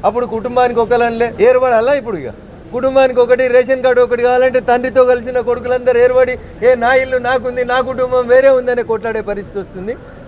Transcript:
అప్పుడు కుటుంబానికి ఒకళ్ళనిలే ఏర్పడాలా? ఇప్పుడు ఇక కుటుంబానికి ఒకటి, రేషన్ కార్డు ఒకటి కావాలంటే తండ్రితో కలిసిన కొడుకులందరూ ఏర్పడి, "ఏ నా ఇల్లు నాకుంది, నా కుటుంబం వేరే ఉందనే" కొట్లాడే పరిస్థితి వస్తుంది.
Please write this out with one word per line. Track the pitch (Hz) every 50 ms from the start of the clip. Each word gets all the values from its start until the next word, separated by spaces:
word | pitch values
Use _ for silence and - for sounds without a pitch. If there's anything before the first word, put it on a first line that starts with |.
| -
అప్పుడు | 190 220 240 247
కుటుంబానికి | - 214 220 202 247 240 254 247 247 240 233
ఒకళ్ళనిలే | 233 208 240 233 240 233 233 226 240 233 - -
ఏర్పడాలా? | 202 240 254 254 254 254 240 220 226 254 285
ఇప్పుడు | 285 226 233 208
ఇక | 165 135 117 101 - - - - - - - -
కుటుంబానికి | 247 254 269 262 269 269 262 247 247
ఒకటి, | 240 233 247 240 262
రేషన్ | 254 240 254 254 240 269 254 247
కార్డు | 262 247 247
ఒకటి | 247 233 240 233 240
కావాలంటే | 247 247 254 254 262 240 254
తండ్రితో | 202 247 240 247 247 254 208 262 254
కలిసిన | 247 254 247 226 254 247 254
కొడుకులందరూ | 233 247 240 240 233 247 247 254 247 254 247 233
ఏర్పడి, | 247 254 254 254 254 254 254 240 - - - - 208
"ఏ | 240 254
నా | 240 233 240 269
ఇల్లు | 262 262 262 254
నాకుంది, | 254 247 240 262 254 - 254 247 254 247
నా | 240 247 262
కుటుంబం | 254 247 262 233 254 254 254 254 247
వేరే | 233 240 254 262 269
ఉందనే" | 269 254 247 247 247 240 226
కొట్లాడే | - 226 220 190 226 220 220
పరిస్థితి | 208 202 202 202 196 - - 202
వస్తుంది. | 185 - - 185 185 214 254 - - - - - -